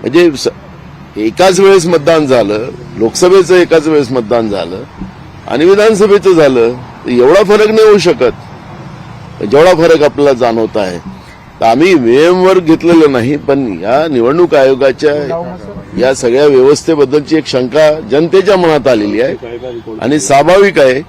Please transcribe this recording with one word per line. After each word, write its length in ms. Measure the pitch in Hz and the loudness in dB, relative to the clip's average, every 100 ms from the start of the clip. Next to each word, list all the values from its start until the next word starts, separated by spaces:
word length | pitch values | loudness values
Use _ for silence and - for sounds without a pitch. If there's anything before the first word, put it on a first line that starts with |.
म्हणजे 300 | - 151 175 135 | -2 0 0 -2
स-, 100 | - - - - - - - - | -8 -10 -20 -20 -20 -20 -16 -8
एकाच 440 | 110 - 185 180 | -8 0 0 2
वेळेस 260 | 196 196 165 | 4 2 2
मतदान 400 | 165 143 165 147 | -2 0 0 2
झालं, 320 | 127 101 107 123 - - - | 0 0 -4 -6 -12 -16 -4
लोकसभेचं 580 | 110 - 180 190 170 | -4 0 2 2 4
एकाच 340 | 180 170 160 151 | 2 2 0 0
वेळेस 240 | 151 123 | -2 -2
मतदान 360 | 127 110 120 113 | -6 -2 -4 -2
झालं 280 | 98 82 95 127 - - - - - - | -6 -8 -12 -14 -16 -18 -18 -20 -20 -8
आणि 160 | 123 | -2
विधानसभेचं 680 | 170 196 214 208 208 202 190 | 2 2 2 2 2 2 2
झालं, 400 | 170 143 131 117 | 4 2 2 0
तर 380 | 127 120 - - | -2 -14 -16 -4
एवढा 320 | 123 123 180 | 2 4 4
फरक 240 | 202 208 214 | 2 2 2
नाही 220 | 220 220 | 2 4
होऊ 100 | 208 | 4
शकत 340 | 165 127 123 - - - - - - - - - - - | 2 0 -2 -4 -16 -20 -20 -20 -20 -20 -20 -20 -20 -12
जेवढा 280 | 104 131 175 | -2 2 4
फरक 300 | 175 165 160 | 2 2 2
आपल्याला 300 | 147 - 143 | 2 0 -2
जाणवत 440 | 127 120 113 110 113 | 0 -2 -2 -4 -4
आहे. 220 | 95 87 64 64 - - - - | -6 -8 -14 -20 -20 -20 -20 -4
तर 60 | 113 | 0
आम्ही 240 | 120 170 | 2 2
ईव्हीएम 520 | 175 117 127 165 185 | 2 2 2 2 2
वर 160 | 185 190 | 2 2
घेतलेलं 540 | 165 160 165 170 151 | 0 0 2 2 2
नाही, 240 | 131 117 151 | 0 -2 -4
पण 420 | 120 139 127 87 | -2 -2 -2 -6
या 300 | 95 131 165 | -4 -2 -2
निवडणूक 420 | 131 117 156 175 | 0 0 2 2
आयोगाच्या 920 | 151 135 135 135 123 151 147 139 165 175 180 - - - - | 2 2 2 0 0 -2 -2 -6 -8 -10 -14 -16 -18 -14 -4
या 160 | 123 | -2
सगळ्या 320 | 135 123 127 147 | -2 -2 2 2
व्यवस्थेबद्दलची 880 | 135 131 151 - 156 135 147 143 156 | 4 4 2 0 0 0 -2 -2 -4
एक 100 | 151 | -2
शंका 540 | 131 127 135 156 156 | -6 -4 0 0 0
जनतेच्या 560 | 117 135 165 190 190 196 | -4 -2 2 0 2 0
मनात 320 | 170 151 123 | 2 0 0
आलेली 320 | 117 104 104 | 0 -2 -2
आहे 140 | 131 185 120 120 127 120 107 110 | -4 -6 -12 -14 -12 -14 -14 -8
आणि 180 | 117 151 | -4 -4
स्वाभाविक 580 | 143 139 151 185 202 160 | 0 2 4 4 2 2
आहे 220 | 135 127 | 0 0